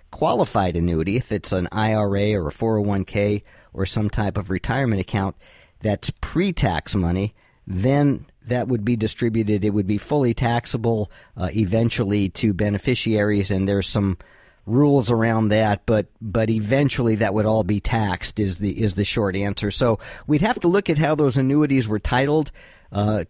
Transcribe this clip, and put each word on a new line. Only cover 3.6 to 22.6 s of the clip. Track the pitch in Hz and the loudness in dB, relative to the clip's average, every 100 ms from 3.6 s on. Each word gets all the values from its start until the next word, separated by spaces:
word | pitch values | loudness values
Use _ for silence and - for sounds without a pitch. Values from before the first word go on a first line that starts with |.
| _ | _
or | - 95 | -6 -4
some | - 104 | -2 -2
type | - 104 98 | -2 -2 -4
of | 95 | -4
retirement | 92 - 123 131 101 | -4 -2 -2 0 -2
account | 92 104 95 - - - _ _ | -2 -4 -4 -6 -20 -20 _ _
that's | 107 104 - - | -2 -2 -4 -8
pre-tax | - 151 196 170 113 80 - 104 | -6 -2 0 2 0 0 -2 -2
money, | 85 90 104 - _ _ - | 0 0 -2 -6 _ _ -10
then | 92 117 143 143 127 - _ - | -2 0 2 2 0 -8 _ -4
that | 123 110 | -4 0
would | 120 104 | -2 0
be | 120 | 0
distributed. | 110 - 117 110 104 104 104 | -2 -2 -2 0 0 0 0
It | |
would | 104 95 | 0 0
be | 104 | -2
fully | - 147 123 | -2 0 0
taxable, | 117 120 120 - 120 113 113 104 - - - | 0 0 0 -2 -4 -2 -2 -4 -10 -18 -6
uh, | 90 | -4
eventually | 107 98 113 117 - 101 104 95 | 0 0 2 0 0 0 2 0
to | - 113 | 0 0
beneficiaries, | 90 104 101 - 113 113 107 104 104 98 | 0 0 0 0 -2 0 0 2 0 0
and | 95 98 | 0 0
there's | 101 95 | 0 0
some | 110 98 92 - - - _ - | 0 0 -2 -8 -20 -20 _ -2
rules | 120 147 139 107 | 2 4 4 2
around | 117 113 113 107 | 2 2 2 2
that, | 107 107 101 - | 4 2 0 2
but, | 107 - - | 0 0 -8
but | 110 113 110 | -6 -2 0
eventually | 110 104 135 143 - 117 107 | 0 0 2 2 2 0 2
that | 107 | 0
would | 104 107 | 0 2
all | 110 | 2
be | 95 104 | 0 0
taxed | - 117 104 90 - - | 0 0 0 -2 -4 -2
is | 101 85 | -2 -2
the, | 98 95 | -4 -2
is | 107 92 | -2 0
the | 101 | -2
short | - 101 92 | 0 -2 -2
answer. | 101 95 101 | -2 -2 -4
So | - 127 110 - - - | 0 2 0 -4 -14 -2
we'd | 147 | 0
have | 208 247 | 2 2
to | 175 | 2
look | 190 202 | 2 2
at | 151 | 2
how | 151 151 | 2 4
those | 143 131 | 2 2
annuities | 131 143 151 135 110 | 2 2 2 2 0
were | 104 | -2
titled, | - 123 139 156 147 - | 0 0 2 0 -2 -8